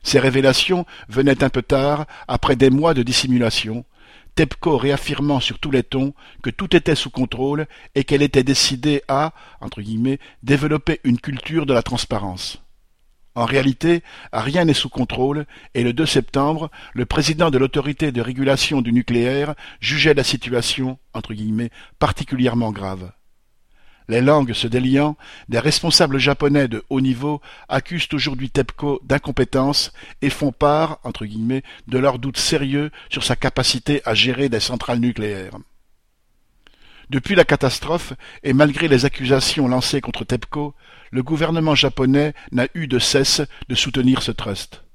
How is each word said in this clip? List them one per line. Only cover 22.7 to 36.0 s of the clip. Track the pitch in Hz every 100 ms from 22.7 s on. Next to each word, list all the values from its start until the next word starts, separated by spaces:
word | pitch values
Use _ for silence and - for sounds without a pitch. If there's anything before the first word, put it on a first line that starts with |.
grave. | 95 98 95 92 _ _ _ _ _ _ _ - _ -
Les | 113
langues | 131 151 127
se | 110 117
déliant, | 123 131 135 147 151 - - -
des | 117
responsables | 139 - 170 - 160 135
japonais | 135 139 147 147 131
de | 110 -
haut | 135
niveau | 131 120 143 147 - - -
accusent | 135 - 175 -
aujourd'hui | 147 135 127 131
tepco | - 123 - 147 139
d'incompétence | 120 139 - 131 127 131 135 143 - - - -
et | 143
font | - 143
part, | - 147 151 160 156
entre | 123 -
guillemets, | 107 110 113 131 - - -
de | 127
leurs | 139 120
doutes | 135 117
sérieux | - 156 139 143 151 - -
sur | 143
sa | -
capacité | 127 131 - 123 123 - 147
à | -
gérer | 110 127 127 139
des | 113
centrales | - 123 - 120
nucléaires. | 123 110 107 98 95 107 _ _ _ _